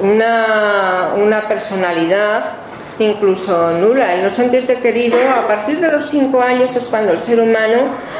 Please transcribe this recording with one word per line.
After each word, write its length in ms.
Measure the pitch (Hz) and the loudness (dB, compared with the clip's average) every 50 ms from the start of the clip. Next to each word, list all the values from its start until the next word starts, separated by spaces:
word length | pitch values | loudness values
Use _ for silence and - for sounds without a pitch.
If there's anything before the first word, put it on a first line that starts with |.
una, 1080 | 196 196 214 220 226 233 233 226 220 220 220 214 208 208 202 202 190 185 185 185 175 156 - | 0 2 2 4 2 2 2 2 2 2 0 0 2 2 0 0 0 0 0 -2 -2 -2 0
una 320 | 202 208 214 214 - 208 | 0 2 2 2 0 -2
personalidad 960 | 220 208 190 - - 196 190 185 175 170 165 165 165 190 202 208 208 214 240 - - - - - - - - - - - - | -2 -4 -4 -4 -6 -4 -2 -2 0 0 0 0 2 2 2 2 0 -2 -2 -4 -6 -10 -12 -16 -16 -16 -16 -16 -14 -4 -2
incluso 720 | 220 214 208 208 208 196 190 190 - 202 180 170 170 170 165 | 0 0 0 2 0 0 0 0 -2 -2 0 0 2 0 0
nula. 420 | 170 185 220 254 269 233 185 175 | 2 2 2 2 2 2 0 0
El 80 | 180 190 | 0 -2
no 60 | 196 | -2
sentirte 480 | 196 247 240 247 247 254 247 254 247 | 0 0 0 2 2 0 0 0 -2
querido, 400 | 247 - 233 214 240 240 233 240 240 262 269 | 0 0 0 0 0 0 2 2 2 2 2
a 160 | 254 233 214 | 2 0 0
partir 340 | 202 214 208 - 277 311 339 | 0 -2 -2 -2 -4 -2 0
de 120 | 339 311 | 0 0
los 180 | 294 294 285 - | 0 0 -2 -2
cinco 320 | 294 285 269 269 262 254 | 0 0 0 2 2 2
años 340 | 247 247 247 247 254 254 254 | 2 2 2 2 0 0 0
es 80 | 240 240 | -4 -4
cuando 260 | - 233 214 214 190 | -2 -2 0 0 0
el 80 | 165 233 | 0 -2
ser 200 | - 240 233 233 | 0 0 2 2
humano 500 | 226 226 226 220 220 220 233 247 277 269 269 - - - - | 4 2 2 2 2 2 2 2 2 0 -4 -8 -10 -10 -10